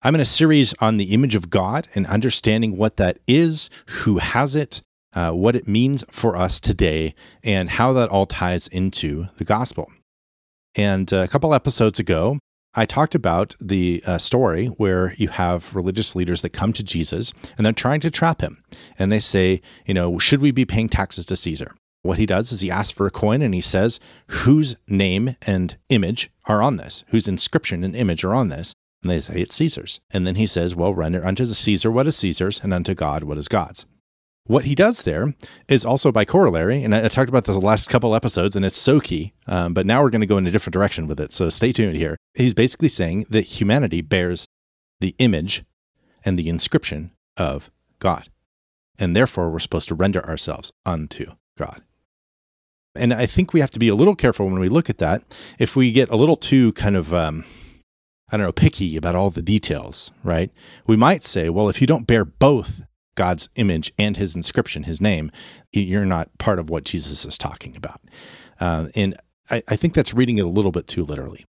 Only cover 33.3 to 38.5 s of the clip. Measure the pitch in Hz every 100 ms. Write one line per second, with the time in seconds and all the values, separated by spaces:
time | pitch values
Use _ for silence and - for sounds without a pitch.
33.3 | 73 71 107 82 - - _ _ _ _
34.3 | _ - 117 127 139 202 240 - 76 123
35.3 | 143 - - _ 139 123 131 151 113 101
36.3 | 180 175 82 85 135 117 107 113 - 127
37.3 | 127 107 95 95 107 - 123 117 110 120
38.3 | - 92